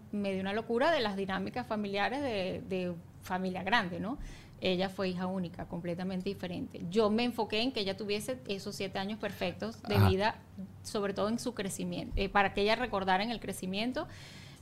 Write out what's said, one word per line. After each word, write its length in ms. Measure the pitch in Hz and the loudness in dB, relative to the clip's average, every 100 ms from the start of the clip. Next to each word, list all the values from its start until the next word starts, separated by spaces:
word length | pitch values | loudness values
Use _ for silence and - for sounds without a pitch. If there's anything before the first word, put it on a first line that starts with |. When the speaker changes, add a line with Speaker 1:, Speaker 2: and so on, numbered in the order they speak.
| - | -6
Speaker 1:
medio 300 | 208 196 190 | -2 0 0
una 140 | 190 | 0
locura 360 | 208 226 233 302 | -2 0 4 4
de 100 | 302 | 4
las 160 | 214 196 | 2 0
dinámicas 500 | 196 190 202 247 233 | -2 -2 -2 -4 -2
familiares 560 | 214 202 202 196 269 | -2 0 0 0 0
de, 400 | 277 208 185 175 180 | 0 0 -2 -4 -2
de 280 | 185 180 170 - - | -2 -2 -4 -10 -14
familia 420 | - 185 185 180 | -4 -2 -2 -2
grande, 380 | 185 233 175 175 | 2 2 2 -2
¿no? 160 | 190 285 - - - - | -4 -4 -8 -12 -16 -2
Ella 280 | 190 180 190 | 0 2 0
fue 180 | 190 190 | 0 -2
hija 180 | 175 185 | 0 -2
única, 380 | 190 170 175 | -2 -4 -6
completamente 640 | 170 170 175 170 185 185 196 | -8 -6 -4 -4 -2 -2 -4
diferente. 540 | 190 180 175 - - 175 | -4 -4 -6 -6 -8 0
Yo 180 | 208 208 | 4 6
me 160 | 220 | 6
enfoqué 380 | 240 233 208 214 | 2 0 0 2
en 100 | 247 | 2
que 80 | 240 | 0
ella 160 | 190 196 | 0 -2
tuviese 460 | 202 208 214 254 - | -2 -2 -2 -4 -4
esos 300 | 196 202 196 | -4 -4 -4
siete 220 | 196 196 | -4 -2
años 200 | 196 214 | -4 -2
perfectos 640 | 208 - 185 - 214 - | -4 -2 -2 -2 -6 -6
de 120 | - 202 | 2 6
Speaker 2:
Ajá. 120 | 185 | 8
Speaker 1:
vida, 240 | 190 214 - - - 190 - | 6 2 0 -8 -12 -12 -12
sobre 320 | - 220 196 | -4 -2 0
todo 160 | 196 202 | 0 0
en 80 | 233 | 0
su 160 | 247 | -2
crecimiento, 580 | 220 196 - 180 175 - - | -2 -4 -2 -4 -4 -2 0
eh, 120 | 196 | 4
para 240 | 202 196 | 6 6
que 80 | 196 | 6
ella 160 | 208 226 | 4 4
recordara 460 | 240 202 190 190 | 2 2 4 4
en 60 | 226 | 4
el 100 | 220 | -2
crecimiento 640 | 151 185 185 190 240 294 339 - - - - - | -6 -4 -2 0 0 -2 -4 -8 -16 -16 -16 -4